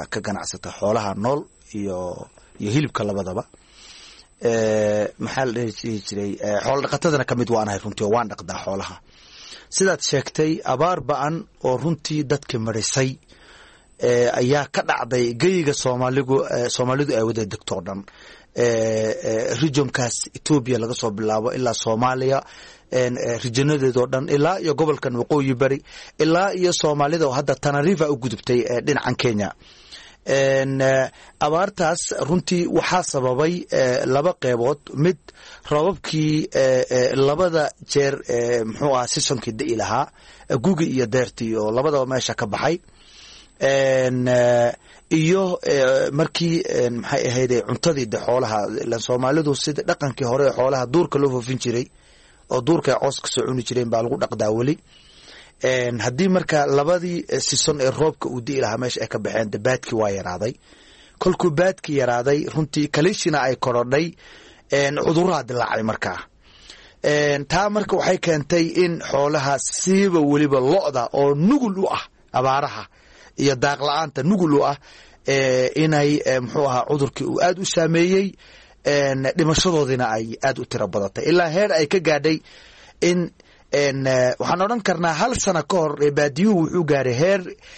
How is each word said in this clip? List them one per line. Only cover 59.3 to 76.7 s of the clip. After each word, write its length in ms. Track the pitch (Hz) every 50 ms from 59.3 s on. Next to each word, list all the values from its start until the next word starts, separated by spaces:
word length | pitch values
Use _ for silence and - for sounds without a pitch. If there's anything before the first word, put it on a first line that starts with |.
| 98 110 113 104
de 80 | 104
baadkii 380 | 104 101 127 127 123 - - 120
waa 120 | 110 107 104
yaraaday. 420 | 98 95 90 90 90 87 104 120 - - _ - - - - - - - - - _
Kolkuu 320 | - - 185 175 - 180 175
baadkii 480 | 147 156 180 190 190 - - 165 147
yaraaday, 480 | 135 123 123 120 120 123 139 143 147 151 139 -
runtii 340 | 156 156 - - 156 147 143
kaliishina 520 | - 147 156 190 - - - 175 151 143
ay 140 | 127 131 123
korodhay, 580 | - - 131 120 120 120 123 135 147 170 170 - - - - - - - - - - _ -
en, 260 | 139 143 143 139 147 143
cudurraa 420 | - 170 160 165 180 185 170 143 120
dilaacay 400 | 110 123 120 113 - 107 110 110
markaa. 360 | 113 107 - - 101 90 - - - _ _ _ - - - - - - - - - _ _
En, 440 | - 143 147 147 147 147 143 139 143
taa 240 | - 160 180 202 208
marka 260 | 208 214 196 - 202
waxay 200 | 170 - - 185 -
keentay 460 | - 170 160 151 139 - 175 170 165 165 - - 180
in 140 | 170 170 -
xoolaha 560 | - - - 139 139 147 156 151 131 139 139
siiba 600 | 131 - - - - - 185 190 196 202 196 175 160
weliba 400 | 147 143 147 147 151 143 139 131
lo'da 500 | 127 135 175 196 160 151 131 127 117 - -
oo 200 | - 143 143 143
nugul 460 | 143 165 208 294 285 254 208 185 190
u 80 | 190 -
ah 160 | - - - - _ _ _ _ -
abaaraha 520 | 123 131 131 131 143 143 127 107 107 101 - _ _ _ - - - - - -
iyo 180 | - 139 139 135
daaq 240 | 123 143 143 143 135
la'aanta 420 | 139 147 143 156 160 147 - 135 131
nugul 300 | 175 220 185 175 151 143
u 100 | 143 139
ah, 120 | 139 139 - - - - - - - - _ -
eh, 440 | 135 139 135 135 131 127 127 127 127 -
inay, 460 | 147 156 160 156 147 143 147 147 143 -
eh, 140 | 131 131 131
muxuu 240 | 123 120 - 156 143
ahaa, 200 | 135